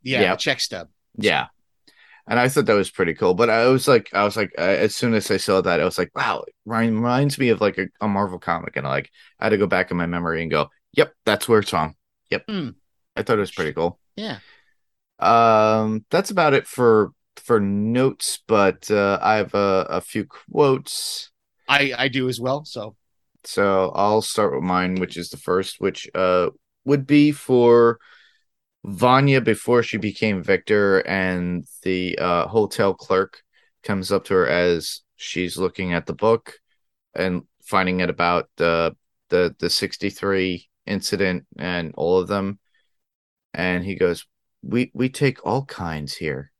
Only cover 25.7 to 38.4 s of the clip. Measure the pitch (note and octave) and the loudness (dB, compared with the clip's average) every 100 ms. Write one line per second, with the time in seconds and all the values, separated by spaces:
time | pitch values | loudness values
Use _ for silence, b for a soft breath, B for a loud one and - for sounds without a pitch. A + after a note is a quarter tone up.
25.7 | - F#2+ - - - F#2 F2+ F2 _ _ | -4 -6 -6 -8 -2 2 2 0 _ _
26.7 | _ B2+ C#3+ C3+ D3 D3 C#3+ - B2+ A#2+ | _ -2 -2 4 4 4 0 0 4 6
27.7 | A#2+ A#2 A2+ b b b b b _ _ | 8 6 2 b b b b b _ _
28.7 | _ - F#2+ B2 C3 C#3 C3+ A2+ G#2 - | _ -14 0 4 4 4 2 2 -2 2
29.7 | A#2+ A2+ A2+ G#2 - A2 F#2+ F#2 F#2+ - | 2 2 -4 -6 -2 -2 -2 0 0 2
30.7 | G#2 G2+ F#2+ - F#2+ F#2 F2+ F2 F2 - | 2 4 2 0 -2 -2 -2 -4 -6 -8
31.7 | - F#2+ F#2 F2+ - F2+ F2 - A2 G2+ | -8 -4 -2 -2 -2 0 0 0 0 0
32.7 | - G2 F#2 - F#2+ F#2+ - _ _ _ | 0 -2 -2 -2 0 0 -8 _ _ _
33.7 | _ - G2 F#2 G2 - F#2 B1+ F2 F2 | _ -6 -6 -2 -4 0 0 2 2 2
34.7 | E2+ - - _ _ - F2+ F2+ D#2+ F2+ | 0 -4 -14 _ _ -8 -6 -6 -4 -6
35.7 | - F#2 F2 D#2+ D2+ A2 A2+ - - _ | -4 -4 -4 -4 -2 0 0 -2 -20 _
36.7 | _ _ _ _ - F#2 F2+ _ _ - | _ _ _ _ -6 -4 -4 _ _ -2
37.7 | G2 F#2 F#2 F2 D2 F2 F2 | 0 0 0 -2 0 0 0